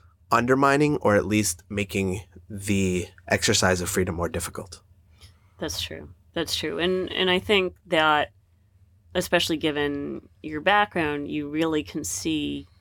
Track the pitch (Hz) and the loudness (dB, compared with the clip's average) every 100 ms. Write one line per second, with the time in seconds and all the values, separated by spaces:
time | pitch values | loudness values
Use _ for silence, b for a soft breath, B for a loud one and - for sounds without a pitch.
0 | b b - 117 120 131 139 139 147 147 | b b -2 0 4 4 6 6 4 2
1 | 107 104 92 107 104 - - 104 104 101 | 4 4 4 2 2 -2 -6 -4 -2 0
2 | 95 90 - - - 104 98 98 95 90 | 0 -2 -8 -20 -16 -10 -2 2 2 0
3 | 87 - - 101 - 107 95 92 87 - | -4 -10 -2 0 2 2 4 2 0 -2
4 | 87 85 85 87 - - - - _ _ | -2 -2 -4 -4 -8 -10 -14 -16 _ _
5 | _ b b b b - 160 - - - | _ b b b b -10 -8 -6 -8 -10
6 | - - _ - 160 - 156 160 170 185 | -16 -20 _ -6 -4 -4 -4 -2 -2 -2
7 | 185 - 185 180 190 208 180 - - 170 | -2 -2 0 0 2 2 0 -6 -2 2
8 | 156 151 - _ _ _ _ _ _ _ | 4 2 0 _ _ _ _ _ _ _
9 | _ - - 175 - 160 156 147 143 143 | _ -6 0 0 0 -2 -2 0 -2 -2
10 | 143 135 - _ 156 151 160 208 208 180 | -6 -10 -14 _ -10 -4 2 4 2 0
11 | 156 147 143 151 143 151 160 156 147 160 | -2 -2 -4 -6 -4 -2 0 0 -4 -8
12 | 147 - 165 156 147 143 143 _ | -6 -6 -4 -2 -2 -6 -10 _